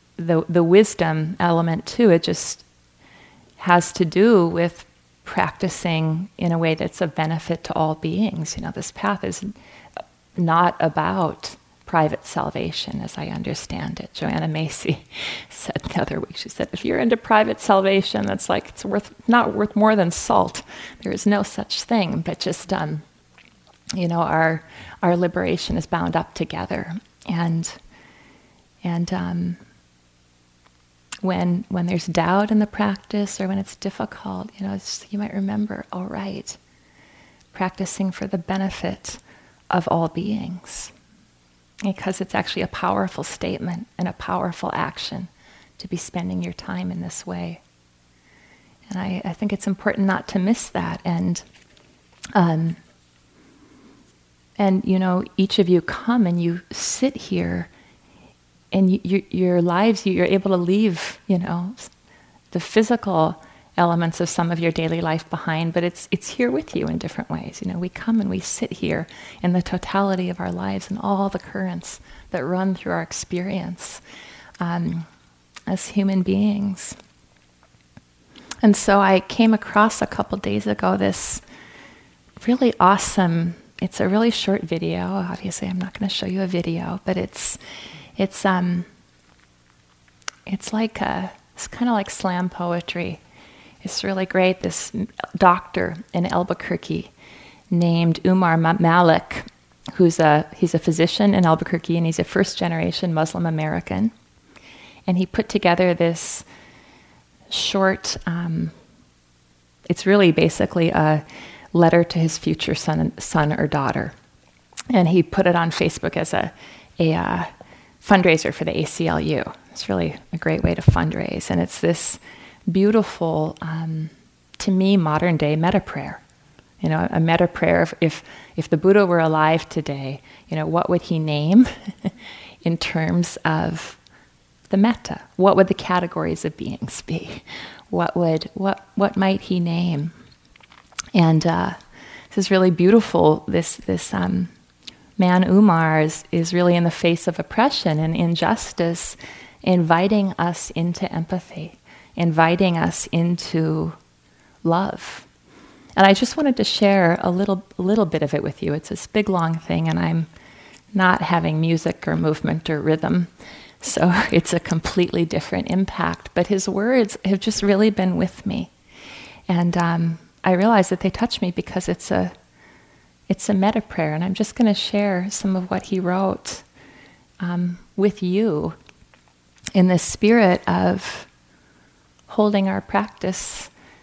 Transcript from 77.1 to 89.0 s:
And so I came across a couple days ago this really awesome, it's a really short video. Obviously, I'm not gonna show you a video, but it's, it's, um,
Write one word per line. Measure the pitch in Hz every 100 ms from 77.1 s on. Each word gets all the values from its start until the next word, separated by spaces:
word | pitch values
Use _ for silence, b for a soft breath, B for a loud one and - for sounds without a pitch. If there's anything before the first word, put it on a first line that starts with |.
| _ _ _ _ _ _ _ _ - _ _ B B B B
And | 214 202
so | - 202
I | 190 190
came | - - 226
across | 214 - 208 214 -
a | -
couple | - - 196
days | - 208 208
ago | 208 185 196
this | 196 - - - B B B B B B B B _ - -
really | 247 240 -
awesome, | 180 208 - - 180 165 170 170 - -
it's | 185 -
a | 180
really | 208 233
short | - - 196
video. | 160 165 165 175 180
Obviously, | 196 180 - 190 - 185
I'm | 180
not | 185
gonna | - 196
show | - 190
you | 185
a | 185
video, | 175 170 165 175 180 -
but | 185
it's, | 190 - - - B B B 156 B -
it's, | 196 - 196
um, | 180 180 175 170 _